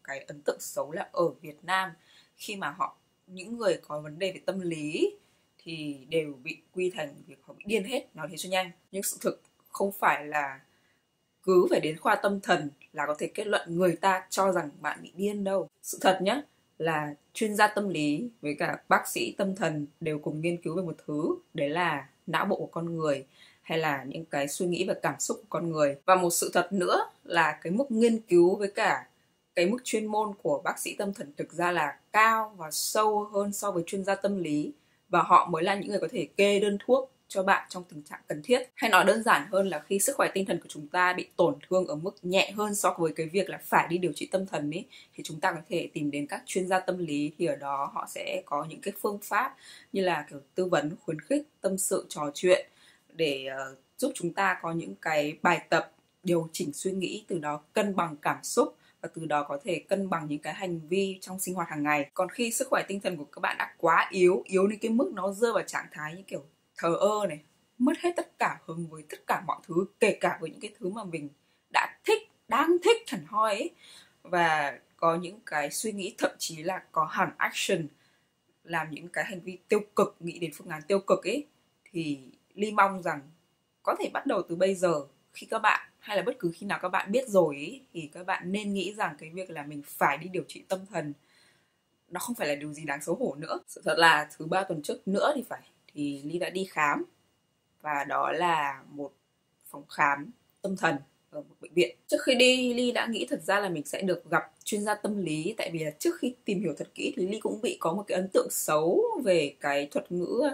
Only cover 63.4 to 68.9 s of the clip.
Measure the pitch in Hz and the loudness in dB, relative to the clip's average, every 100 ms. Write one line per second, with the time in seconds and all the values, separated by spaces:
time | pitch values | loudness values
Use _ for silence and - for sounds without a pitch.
63.4 | 196 - - - 165 175 226 190 180 220 | -4 -2 -4 0 4 4 4 6 6 6
64.4 | - 185 196 214 226 226 370 208 190 196 | 2 2 2 2 0 2 2 -2 -6 0
65.4 | 233 202 - - - 165 151 180 196 175 | 2 2 -2 -6 -6 -10 -10 -10 -10 -12
66.4 | - _ _ - 170 165 202 214 208 156 | -12 _ _ -2 2 4 4 4 0 -4
67.4 | - _ _ - 247 339 349 349 - _ | -12 _ _ 2 2 4 0 -2 -6 _
68.4 | 196 - - 165 165 | -2 -2 -8 -8 -8